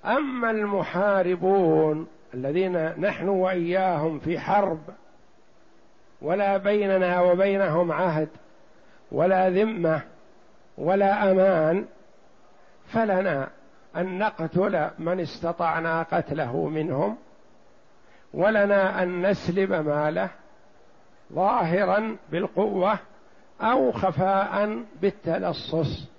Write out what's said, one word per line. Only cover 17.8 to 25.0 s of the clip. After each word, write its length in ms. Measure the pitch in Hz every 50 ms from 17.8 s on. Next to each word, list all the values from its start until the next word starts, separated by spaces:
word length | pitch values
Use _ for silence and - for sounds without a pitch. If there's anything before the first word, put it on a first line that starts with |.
| - - - - - - - - - - -
ولنا 680 | 147 175 208 220 208 202 202 202 196 190 190 196 190 185
أن 280 | 180 180 175 180 196
نسلب 420 | 202 - - - 175 190 190 190 190
ماله 580 | 165 151 151 147 147 151 151 165 175 190 185 - - - - - - - - - - - - - - - - - - - - -
ظاهرا 840 | 147 185 202 233 233 185 160 170 185 208 180 185 208 220 220 220 - - - 151
بالقوة 640 | 170 214 - - 170 202 214 202 190 180 202 214 190 - - - - - - - - - - - -
أو 320 | 220 220 247 277 269 254 220
خفاء 920 | 220 190 190 165 - 185 190 196 196 196 - - 196 208 208 214 233 240 - - -